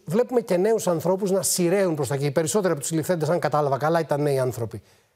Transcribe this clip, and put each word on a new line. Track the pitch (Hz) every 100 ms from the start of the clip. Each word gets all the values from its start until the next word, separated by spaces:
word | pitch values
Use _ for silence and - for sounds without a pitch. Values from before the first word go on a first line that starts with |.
| -
βλέπουμε | 196 247 247
και | 233 175
νέους | 208 220 185
ανθρώπους | 165 165 190 202
να | 190
σειραίουν | 151 - 170 196 185 156
προς | 135
τα | 139
εκεί. | 143
Οι |
περισσότεροι | 156 160 214 185
από | 156
τους | -
συλληφθέντες, | 160 147 180 147
αν | 170
κατάλαβα | 151 151 147 135
καλά, | 151 170
ήταν | 143 143
νέοι | 147 135
άνθρωποι. | 127 113 113 104 - _ _